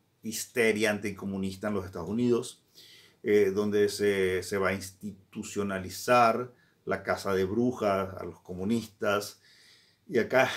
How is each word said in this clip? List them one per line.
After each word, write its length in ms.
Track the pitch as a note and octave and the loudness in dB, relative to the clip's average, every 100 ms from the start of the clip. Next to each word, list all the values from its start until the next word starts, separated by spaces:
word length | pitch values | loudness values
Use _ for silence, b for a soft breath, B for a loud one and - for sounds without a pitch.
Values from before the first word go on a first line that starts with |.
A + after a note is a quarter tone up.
| _ _ | _ _
histeria 680 | A2 G#2+ - B2+ A2+ G#2 G#2+ | -10 -10 -6 2 2 4 2
anticomunista 800 | G#2 G#2 F#2+ G2+ F#2+ F#2+ F#2+ G#2+ | 0 -4 -6 -6 -4 -6 -4 -4
en 60 | |
los 100 | G2+ | -4
Estados 240 | F#2 F#2 E2 | -6 -8 -6
Unidos, 560 | A2+ B2 A#2 - - B B B B B B | 0 2 2 0 -14 B B B B B B
eh, 280 | A2 G#2 G2 | 2 4 4
donde 340 | G2 G#2 G#2 G#2 | 2 0 2 2
se, 540 | - G#2 G2 F#2 F#2 | 2 2 2 2 0
se 160 | F#2 G2+ | -2 -2
va 120 | F#2+ | 0
a 20 | |
institucionalizar 1800 | G2 - - G#2 F#2+ _ A2 G2+ G2+ G2+ F#2+ F#2 - - B2 A#2 A2+ B2+ b b b - | -2 -6 -12 -14 -14 _ -12 -8 -6 -4 -4 -6 -8 2 6 6 4 -4 b b b -6
la 160 | G2 | -4
caza 320 | - F2+ G2 | -2 -4 0
de 100 | F#2+ | 0
brujas 720 | F#2+ A2 B2 B2 G#2+ G2 F#2+ F#2 | 0 0 0 0 0 0 -2 -8
a 80 | |
los 160 | F2+ E2 | -12 -14
comunistas. 1000 | - F#2 F#2+ A#2 A2 _ G#2+ G2+ - - b b b b b b - | -14 -6 -2 -2 -4 _ 0 0 -2 -14 b b b b b b -4
Y 100 | C3+ | -2
acá 320 | G#2 C3 B2+ | 2 2 2